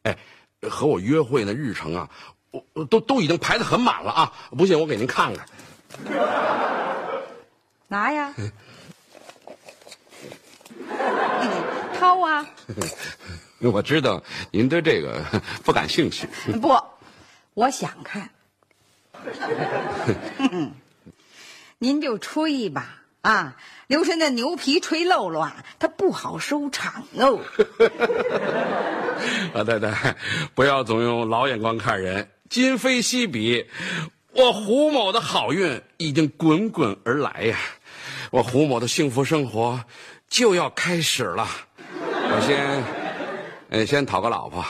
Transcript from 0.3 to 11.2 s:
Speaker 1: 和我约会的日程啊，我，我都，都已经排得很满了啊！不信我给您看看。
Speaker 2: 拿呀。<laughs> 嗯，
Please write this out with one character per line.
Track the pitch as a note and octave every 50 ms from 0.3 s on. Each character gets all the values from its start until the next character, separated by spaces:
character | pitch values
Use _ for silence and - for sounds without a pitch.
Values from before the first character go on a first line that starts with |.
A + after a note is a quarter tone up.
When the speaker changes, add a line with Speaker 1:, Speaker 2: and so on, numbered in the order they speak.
| - - _ _ _ _ - -
Speaker 1:
和 | - - -
我 | D3+ B2 F2+
约 | F#2 A2 D3 D#3+
会 | D3 A2+ C#3 C3 G#2
的 | G2 G#2+
日 | C#3 D3+ A#2 F2+
程 | - - D#2 E2
啊， | F2+ F2 - - - - - _ _ _ _
我， | - - - _ _
我 | D#3 D#3+
都， | - A3 A3+
都 | A3 - C#4 C4
已 | F3
经 | C#3 E3+
排 | E3+ - - F3+
得 | A#3 G3+
很 | - D#3 G#3
满 | B3 A3+ - E2+ D#2+
了 | G#2
啊！ | - D#3+ D#3 - - - - - -
不 | B2+ F3+
信 | G3 F3
我 | D3+ D#3+
给 | D3+ C3+
您 | G2+ A#2
看 | B2+ - - F3 C3+ G2+
看。 | E2 - - - - - - - - _ _ - - - - - - - - - - - - - - - - - - - - - - - - C5+ - - - - - - _ _ _ _ _ _ _ _
Speaker 2:
拿 | _ G3 G3+ G#3 B3
呀。 | D4+ D4+ C#4+ C#4+ D4
<laughs> | - G2+ G#2+ - - - - - - - - - _ _ _ - - - - - - _ - - _ _ - - _ - - - _ _ _ - - - - - - _ - - - - - - - - -
嗯， | - - - - - -